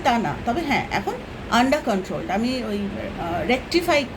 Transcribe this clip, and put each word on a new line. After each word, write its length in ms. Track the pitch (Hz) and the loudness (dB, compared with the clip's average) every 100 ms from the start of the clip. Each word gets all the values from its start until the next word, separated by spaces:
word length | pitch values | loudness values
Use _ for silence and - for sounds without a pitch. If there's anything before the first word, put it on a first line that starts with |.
তা 140 | 269 233 | 2 2
না, 160 | 160 - 233 | 0 -2 -2
তবে 140 | 233 | -2
হ্যাঁ 260 | - 202 - | 0 0 0
এখন 220 | 175 - 247 - - - | -2 -2 -6 -8 -10 0
under 380 | 233 262 302 262 | 4 4 2 2
control। 420 | 196 190 156 170 | 0 0 -6 -2
আমি 300 | 196 240 262 | 0 0 -2
ওই, 140 | 220 208 | -2 -2
আহ, 680 | 202 196 - - 339 170 156 | -2 -4 -6 -6 -2 -2 2
রেকটিফাই, 560 | 254 - 349 349 294 254 | 0 2 0 4 2 2